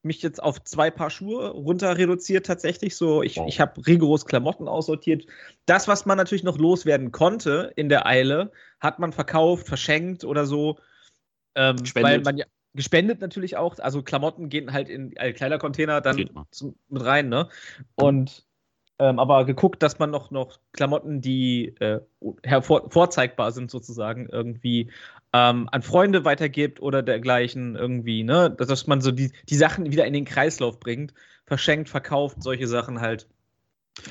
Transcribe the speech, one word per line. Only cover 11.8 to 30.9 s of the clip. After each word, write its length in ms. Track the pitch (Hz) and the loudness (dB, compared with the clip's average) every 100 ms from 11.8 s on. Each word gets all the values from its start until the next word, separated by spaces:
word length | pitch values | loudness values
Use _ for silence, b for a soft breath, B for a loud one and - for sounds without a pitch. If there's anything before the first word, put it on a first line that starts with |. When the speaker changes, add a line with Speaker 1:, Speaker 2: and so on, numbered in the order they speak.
| 123 127 139 | -2 2 4
Speaker 1:
weil 100 | 143 | 4
man 160 | 143 139 | 2 -4
ja, 80 | - _ _ | -10 _ _
gespendet 480 | 139 135 170 202 233 | -10 2 2 2 -2
natürlich 340 | 190 - 180 - | -8 -8 -6 -4
auch. 220 | 170 - | -4 -4
Also 240 | 135 143 | -6 -6
Klamotten 480 | 135 139 151 - 156 | -4 -4 -4 -6 -8
gehen 240 | 147 131 | -8 -6
halt 160 | 139 135 | -6 -6
in 260 | 123 135 - | -10 -12 -8
Altkleidercontainer 840 | 127 117 139 151 156 139 156 147 | -8 -4 -4 -4 -4 -2 0 0
dann 160 | 135 135 | 0 -2
Speaker 2:
Geht 140 | 92 | -4
immer. 160 | 76 76 | -10 -18
Speaker 1:
zum, 260 | - 139 - _ | -14 -14 -14 _
mit 160 | 135 123 | -4 2
rein, 240 | 143 139 | 2 2
ne? 200 | 123 170 B B B - | -2 -2 B B B -14
Und, 540 | - 139 139 131 - _ _ _ _ _ - | 2 4 4 0 -6 _ _ _ _ _ 0
ähm, 220 | 135 123 | 2 4
aber 260 | 135 139 131 | 4 4 4
geguckt, 380 | 135 185 - | 2 2 2
dass 160 | 151 - | -2 0
man 100 | 151 | -4
noch, 220 | 147 - | -4 -6
noch 260 | 135 127 - _ | -8 -8 -14 _
Klamotten, 500 | - 139 147 151 143 | -4 0 0 -2 -6
die, 540 | 127 131 127 123 113 - | -2 0 0 -2 -4 -4
äh, 180 | 107 110 - _ 107 - | -4 -4 -8 _ -12 -10
hervor-, 460 | 123 135 - - - | 0 0 4 2 4
vorzeigbar 600 | 170 175 165 127 - 113 | 2 4 2 -2 -2 -4
sind 180 | 120 123 | -4 -12
sozusagen, 580 | 123 - 117 107 120 123 | -14 -14 -10 -8 -8 -10
irgendwie, 640 | 113 117 113 123 120 117 B B B _ | -8 -8 -6 -2 -2 -2 B B B _
ähm, 340 | 123 120 120 117 | 4 6 4 -2
an 120 | 135 | -4
Freunde 420 | - 170 202 190 | 2 4 4 4
weitergibt 580 | 151 143 156 143 147 - | 2 0 -2 -2 -4 -4
oder 220 | 143 135 | -2 -2
dergleichen 720 | 123 113 127 123 123 131 123 110 | 0 -2 2 2 0 -4 -8 -6
irgendwie, 480 | 123 123 117 110 | -4 -4 -4 -4
ne? 260 | 113 160 170 | 2 4 4
Dass, 180 | - 127 | 2 -2
dass 180 | 135 - | -2 0
man 140 | 139 | 0
so 100 | 135 | 0
die, 220 | 127 135 b - | 0 -4 b -4
die 80 | 143 | 2
Sachen 340 | 156 - 160 | 2 2 -2
wieder 140 | 143 113 | 0 2
in 80 | |
den 100 | 143 | 0
Kreislauf 560 | 143 - 151 - 120 113 | -2 0 0 0 -4 -4
bringt, 340 | 120 | -8